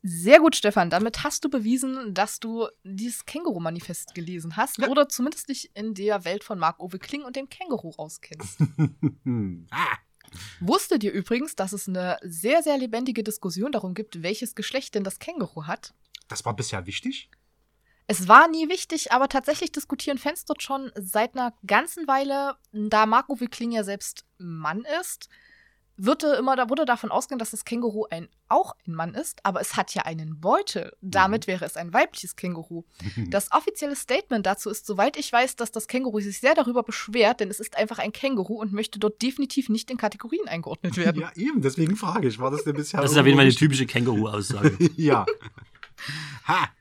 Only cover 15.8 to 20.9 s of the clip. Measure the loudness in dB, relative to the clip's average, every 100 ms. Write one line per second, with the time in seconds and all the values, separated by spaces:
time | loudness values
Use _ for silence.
15.8 | -10 _ _ -20 _ -6 -6 -4 -4 -4
16.8 | -6 -6 -6 -6 -14 _ _ _ _ _
17.8 | _ _ -4 -4 10 12 12 4 -2 -2
18.8 | -4 -6 2 2 4 2 0 -2 -2 -6
19.8 | -6 -6 -4 -4 -4 -6 -6 -6 -4 -6
20.8 | -6